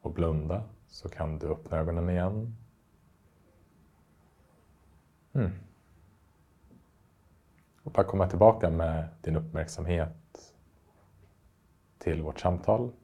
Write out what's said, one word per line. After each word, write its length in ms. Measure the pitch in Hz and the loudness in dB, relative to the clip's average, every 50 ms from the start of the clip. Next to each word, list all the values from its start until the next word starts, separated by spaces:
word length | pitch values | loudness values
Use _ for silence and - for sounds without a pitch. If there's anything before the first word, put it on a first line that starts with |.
och 120 | - 85 | -8 -8
blunda, 500 | 82 - 85 82 80 78 76 78 90 104 110 - - - - | -2 0 0 2 2 0 -2 -2 -4 -4 -6 -10 -16 -20 -20
så 220 | _ - - - - | _ -20 -14 -14 -14
kan 300 | - - 80 78 78 78 | -8 -6 -6 -4 -4 -4
du 80 | 80 | -4
öppna 300 | 78 78 - - - 82 | -4 -4 -4 -4 -4 -2
ögonen 340 | 80 80 85 82 82 85 87 | -2 0 0 0 0 0 0
igen. 460 | 90 90 90 92 101 110 113 117 113 - - - _ _ _ _ _ _ _ - _ _ _ - _ _ _ _ _ - - _ _ _ - _ _ _ _ _ _ _ _ _ _ _ - _ _ _ _ _ - _ _ - - - _ _ _ _ _ _ | 0 0 0 0 -2 -4 -6 -6 -10 -12 -18 -20 _ _ _ _ _ _ _ -20 _ _ _ -20 _ _ _ _ _ -20 -20 _ _ _ -20 _ _ _ _ _ _ _ _ _ _ _ -20 _ _ _ _ _ -20 _ _ -20 -20 -20 _ _ _ _ _ _
Mm. 180 | - 143 110 90 92 95 - - - _ _ _ - - - - _ _ _ _ _ _ _ _ _ _ _ - - - _ _ _ _ _ _ _ _ _ _ _ _ _ _ _ - _ _ _ _ | 0 0 0 0 -2 -6 -14 -18 -20 _ _ _ -20 -20 -20 -20 _ _ _ _ _ _ _ _ _ _ _ -20 -20 -20 _ _ _ _ _ _ _ _ _ _ _ _ _ _ _ -20 _ _ _ _
Och 100 | _ - | _ -2
bara 120 | - - 95 | 0 2 2
komma 220 | - - 98 92 | 2 4 2 2
tillbaka 440 | 92 - 85 104 113 110 - - 85 | 2 6 8 8 8 8 8 0 0
med 380 | 80 82 80 80 80 80 80 80 - - | 0 0 0 0 0 -2 -4 -6 -10 -10
din 160 | - 82 80 | -4 -2 -2
uppmärksamhet 1160 | 80 80 - - 80 80 - - - 76 85 87 85 78 80 - - - _ _ - - - _ - - - _ _ _ _ _ _ - _ _ - - - _ _ _ - _ _ _ _ _ _ _ _ _ _ | -2 -2 -4 -6 -6 -6 -6 -6 -6 -2 -2 0 0 0 -2 -6 -14 -20 _ _ -20 -20 -20 _ -20 -20 -20 _ _ _ _ _ _ -20 _ _ -20 -20 -20 _ _ _ -20 _ _ _ _ _ _ _ _ _ _
till 240 | - 90 80 80 | -2 -2 -2 0
vårt 180 | 78 78 78 - | -2 -6 -8 -2
samtal. 500 | - 92 90 87 - - 107 117 123 123 - - | 0 0 0 0 2 2 2 2 2 -4 -6 -12